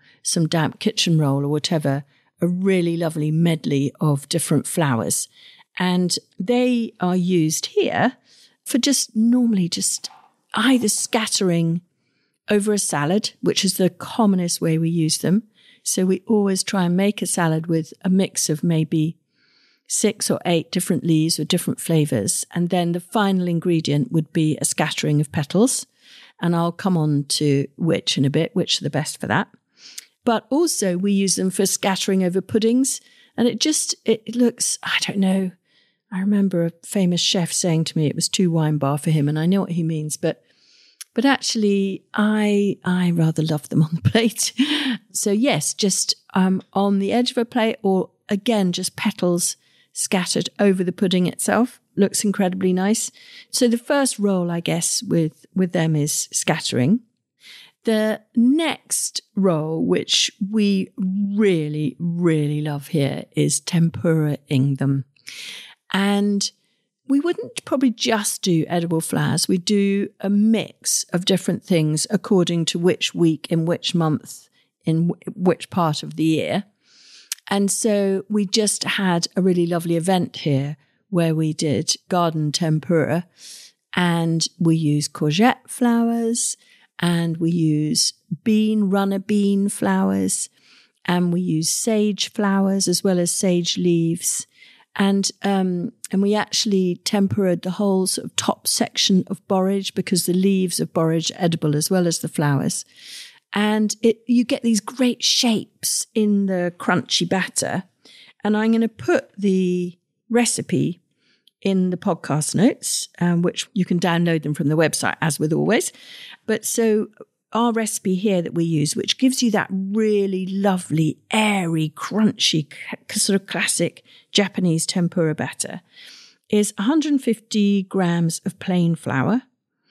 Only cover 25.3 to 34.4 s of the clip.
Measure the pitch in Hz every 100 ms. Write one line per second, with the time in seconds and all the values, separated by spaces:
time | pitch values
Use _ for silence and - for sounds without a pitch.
25.3 | 160 143 180 254 - - _ - - -
26.3 | - 170 170 170 170 196 175 151 143 139
27.3 | - 147 139 135 - 165 98 - - 135
28.3 | 147 165 185 165 - 143 143 156 - -
29.3 | 127 - _ _ _ - - - _ -
30.3 | 220 - 285 339 - 196 180 202 196 196
31.3 | 185 185 185 196 - 202 190 - 190 185
32.3 | 185 185 226 226 247 269 - - _ _
33.3 | - 233 220 311 302 - - - 220 -
34.3 | 233